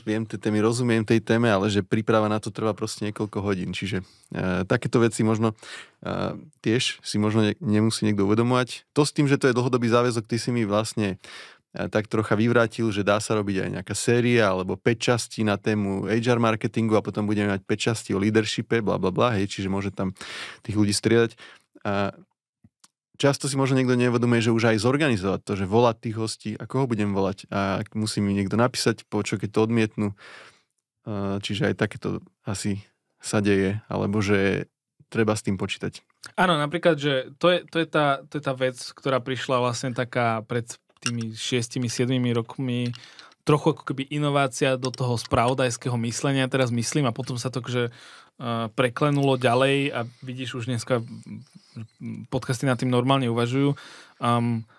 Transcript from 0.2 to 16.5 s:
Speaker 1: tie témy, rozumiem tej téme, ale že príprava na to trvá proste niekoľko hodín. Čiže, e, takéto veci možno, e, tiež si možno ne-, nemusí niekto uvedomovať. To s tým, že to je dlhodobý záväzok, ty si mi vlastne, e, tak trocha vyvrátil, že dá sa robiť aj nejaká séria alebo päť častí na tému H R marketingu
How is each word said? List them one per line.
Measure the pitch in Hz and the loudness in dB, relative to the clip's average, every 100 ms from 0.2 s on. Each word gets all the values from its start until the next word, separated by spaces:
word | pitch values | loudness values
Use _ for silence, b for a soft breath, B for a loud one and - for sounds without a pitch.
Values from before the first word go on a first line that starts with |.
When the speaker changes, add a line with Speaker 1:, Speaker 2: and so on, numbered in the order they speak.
Speaker 1:
tie | 110 104 | -4 -4
témy, | 113 107 | 0 2
rozumiem | 110 117 123 113 | 2 2 2 2
tej | 107 113 | 4 2
téme, | - 113 120 | 4 2 4
ale | 101 101 | 2 2
že | 101 | 0
príprava | 92 110 110 113 107 | 0 -2 2 2 2
na | 107 | -2
to | 107 | -4
trvá | - 110 101 | -4 -2 -2
proste | 110 - 107 | -6 -6 -6
niekoľko | 107 107 107 | -4 -6 -4
hodín. | 98 98 90 | -2 -2 -4
Čiže, | 90 98 95 92 b b | -6 -6 -6 -8 b b
e, | - 92 90 95 | -4 -2 -2 0
takéto | 123 - 127 | -2 2 2
veci | 117 - 110 | 2 2 0
možno, | 110 113 107 B B B B | 2 0 -2 B B B B
e, | 92 92 95 - - _ | -8 -4 -4 -8 -14 _
tiež | 123 117 - - | 0 0 0 -6
si | - 104 | -6 0
možno | 107 110 107 | 2 4 2
ne-, | 104 | 0
nemusí | - 104 110 - 110 | 0 2 2 2 0
niekto | 104 | 2
uvedomovať. | 98 107 120 127 123 - _ | 2 2 4 2 0 -6 _
To | - | 0
s | 147 | 0
tým, | - 143 | 2 2
že | |
to | 139 139 | 4 4
je | 120 | 2
dlhodobý | 123 123 117 | 2 2 4
záväzok, | 120 123 117 110 | 4 2 0 -2
ty | 117 | -4
si | - | -2
mi | 120 | -2
vlastne, | 107 101 110 - 101 90 B B B B _ | 0 0 0 -2 -2 -2 B B B B _
e, | - 95 | -10 -2
tak | 107 101 | -2 0
trocha | 110 107 107 | -2 0 2
vyvrátil, | 117 120 113 - 113 | 4 4 2 0 -2
že | 101 | 0
dá | 98 104 | 0 0
sa | - | 0
robiť | 110 101 95 98 | -2 0 -2 -2
aj | 98 | -6
nejaká | 95 101 | -6 -4
séria | - 120 120 120 104 | 2 2 4 4 4
alebo | 92 92 92 | 2 -2 -2
päť | - 113 - | 0 0 2
častí | 120 - - | 0 -2 -2
na | 107 101 | 0 0
tému | - 107 98 98 98 | 0 0 0 -2 0
H | 113 117 | 0 2
R | 117 | 2
marketingu | 117 | 2